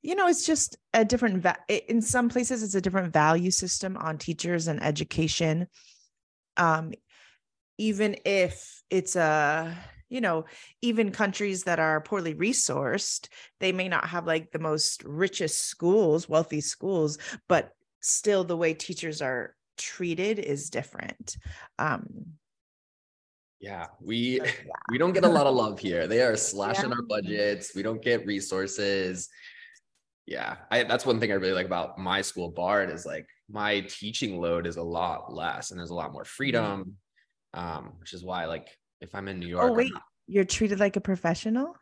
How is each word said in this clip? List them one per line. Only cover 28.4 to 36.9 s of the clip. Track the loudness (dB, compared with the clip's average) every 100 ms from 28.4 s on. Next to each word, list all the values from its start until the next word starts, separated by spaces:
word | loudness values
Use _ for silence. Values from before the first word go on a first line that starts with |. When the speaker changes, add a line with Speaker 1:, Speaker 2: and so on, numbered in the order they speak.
| -2 -2 -2 -2 0 0 0 -4 -10 -14 -20 -20 -20 -20 _ _ _ _ -10
Speaker 2:
Yeah, | -6 -6 -8 0
I, | 0
that's | 2 2 2
one | 2
thing | 4
I | 2
really | 2
like | 0 0
about | -2 -2 -4
my | 0 0
school, | 0 -4 -6
Bard, | -2 2 2 2
is, | -4 -8
like, | -10 -12 _ _
my | -4 0 0
teaching | -2 -10 -8 -4 -4 -2
load | 0 0 -2
is | -4
a |
lot | -4 -2 -2 -4 -8
less | -6 -6 -6 -8
and | -10
there's | -8
a | -8
lot | -8
more | -10
Speaker 1:
Mm-hmm. | -14 -6
Speaker 2:
freedom, | 0 2 0 -2 -8